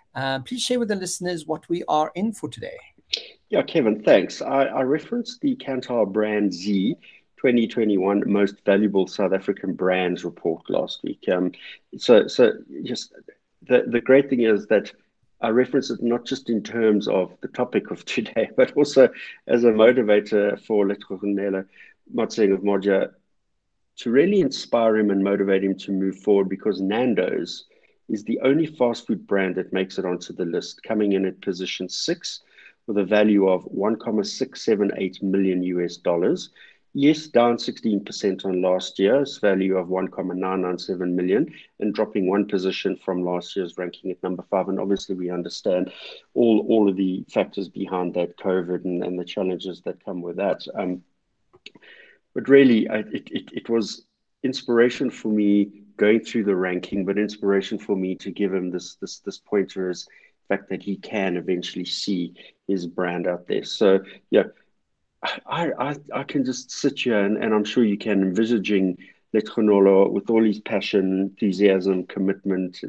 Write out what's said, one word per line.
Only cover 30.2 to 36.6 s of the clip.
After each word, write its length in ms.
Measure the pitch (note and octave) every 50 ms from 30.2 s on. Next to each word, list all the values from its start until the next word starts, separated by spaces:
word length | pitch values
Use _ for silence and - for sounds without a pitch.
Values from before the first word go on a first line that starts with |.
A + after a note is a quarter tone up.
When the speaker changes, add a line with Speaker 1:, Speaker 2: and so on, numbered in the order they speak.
| - -
Speaker 2:
the 140 | - - F2+
list, 360 | E2+ E2+ - - - - _
coming 300 | - - A2 G#2+ G#2+ G2+
in 140 | G2 F#2+ F#2+
at 140 | F#2 F2+ -
position 480 | - - F2+ F2 F#2+ F2+ - - F#2 F#2
six 520 | - - - - F3 - - - - - _ _ _ - - - _ _ _
with 100 | - G#2
a 80 | G#2 G2
value 420 | F2 G#2+ G#2 G#2+ G#2+ G#2 G2+ F#2+ F#2+
of 140 | F#2 F2+ -
one 320 | - - F#2+ G2 A2 A2+
comma 280 | G#2+ - A#2 A2 G#2 G2+
six 400 | G#2 - - C3 - - - -
seven 260 | A#2 A2 G2 G#2 G2 -
eight 260 | - G2 F#2 - -
million 400 | G2+ G2 F#2+ G2 F#2+ F#2+ F2+ F2+
U 220 | F2+ F2+ F2+ F2+ F2
S 140 | E2+ - -
dollars. 500 | - F2+ F2 E2+ F2 A#2 F3 F#3 - - _ _